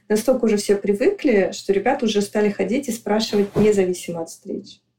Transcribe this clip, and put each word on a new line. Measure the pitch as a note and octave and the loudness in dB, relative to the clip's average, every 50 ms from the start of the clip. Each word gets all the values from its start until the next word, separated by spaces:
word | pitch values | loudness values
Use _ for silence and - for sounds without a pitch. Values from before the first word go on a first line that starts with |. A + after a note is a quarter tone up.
| _ - | _ -2
настолько | G#3+ G#3+ - - B3+ - - | -2 0 2 2 2 2 2
уже | A3 G#3 | 2 0
все | G3+ - - G3+ | 0 2 0 0
привыкли, | G3+ - G3 G3+ G3+ B3+ F#4 G4+ - - D4 A3 G3 F#3 - - | 0 2 0 0 2 2 0 0 2 0 2 2 4 2 0 -2
что | - - - G3 | -6 -4 -2 -2
ребята | G3 F#3+ B3 C#4 C#4 B3 | 0 0 0 0 0 0
уже | G#3+ G3+ G#3 G3+ | 0 0 0 -2
стали | - - G#3+ G#3 G#3 | -2 0 0 0 0
ходить | G3+ - F#3+ F#3 G#3+ C#4+ C#4+ - | 0 -2 -2 -2 -2 -2 -2 -4
и | A3+ | -8
спрашивать | - - G3+ G#3 A3 A3+ - - G3+ G3 G3+ - | -8 -4 -2 -2 -2 0 0 0 0 0 0 0
независимо | - G#3 G#3+ G#3 G3 F#3 F3+ F3+ - - - E3+ E3+ E3 | 2 4 4 4 4 2 0 -2 -4 -6 -8 -8 -8 -8
от | - | -10
встреч. | - - - G3 - - - - - - _ _ _ | -12 -16 -12 -12 -10 -10 -12 -14 -20 -20 _ _ _